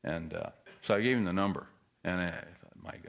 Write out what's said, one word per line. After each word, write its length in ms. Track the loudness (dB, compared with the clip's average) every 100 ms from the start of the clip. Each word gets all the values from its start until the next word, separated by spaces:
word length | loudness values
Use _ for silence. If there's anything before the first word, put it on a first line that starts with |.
And, 300 | -4 -4 -4
uh, 180 | -6 -8 -10 -20 -14
so 100 | 2
I 80 | 4
gave 160 | 4 4
him 60 |
the 100 | 2
number. 340 | 4 2 0 -6 _ _ _
And 180 | -2 0
I 100 | -2
thought, 440 | -4 -12 -18 -20 -16
"My," 160 | -14 -14